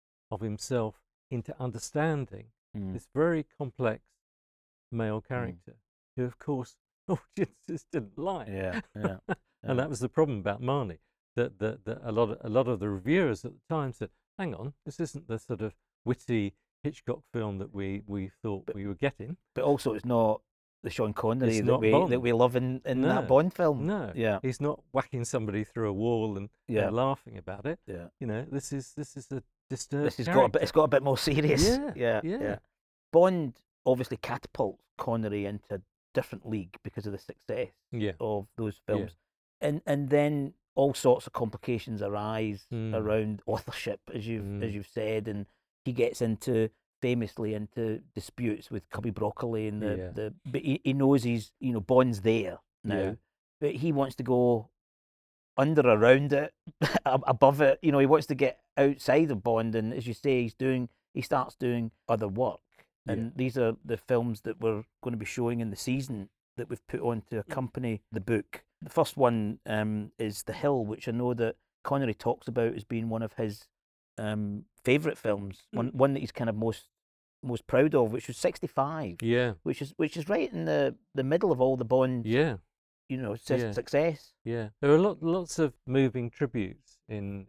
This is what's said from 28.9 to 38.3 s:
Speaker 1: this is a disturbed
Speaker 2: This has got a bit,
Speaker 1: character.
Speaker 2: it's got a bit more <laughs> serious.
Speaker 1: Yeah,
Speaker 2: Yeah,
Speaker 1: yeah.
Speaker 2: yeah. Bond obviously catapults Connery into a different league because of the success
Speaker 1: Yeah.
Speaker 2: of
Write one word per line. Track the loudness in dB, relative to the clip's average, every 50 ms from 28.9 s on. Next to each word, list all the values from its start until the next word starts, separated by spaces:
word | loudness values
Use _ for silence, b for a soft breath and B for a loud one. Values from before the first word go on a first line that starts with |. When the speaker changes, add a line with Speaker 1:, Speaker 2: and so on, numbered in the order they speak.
| -12
Speaker 1:
this | -12 -12 -12 -12
is | -16 -12 -10 -10
a | -10 -10 _ _ _ _ _
disturbed | -10 -10 -8 -6 -4 0 0
Speaker 2:
This | 0 -2 -2
has | -4
got | 2 4
a |
bit, | 4
Speaker 1:
character. | 4 6 4 0
Speaker 2:
it's | 0 4 4
got | 4 4
a | 6
bit | 4 4 4
more | 4 0 2
<laughs> | 2 0 2
serious. | 2 4 4 6 6 6
Speaker 1:
Yeah, | 6 4 2 0 -4 -4
Speaker 2:
Yeah, | -2 0 2 2 2 0
Speaker 1:
yeah. | -2 -4 -4
Speaker 2:
yeah. | -4 -4 -4 -6 -10 _ _ _ _ _ _ _ _ _ 6
Bond | 8 8 8 6 2 -2 -4 -6 -10 _ _ _ _ _
obviously | 2 2 2 2 -4 -6 -8
catapults | -6 -6 -8 -8 -8 -12 -4 -2 -2 -2 -2 -8 _ _ _ -8
Connery | -4 -2 -2 -2 0 -2 -2 -2 -4
into | -4 -6 -8 -8 _ -10
a | -10 -10 _ _ _ _ _ _
different | -4 -4 -4 -10 -14 -8 -6
league | -6 -6 -6 -8 -14 -16 _
because | -12 -10 -8 -8
of | -8 -10
the | -10
success | -12 -14 -18 -18 _ -8 -6 -6 -6 -6 -8 _ _ _
Speaker 1:
Yeah. | -6 -4 -2 -2 -4 -4
Speaker 2:
of | -4 -2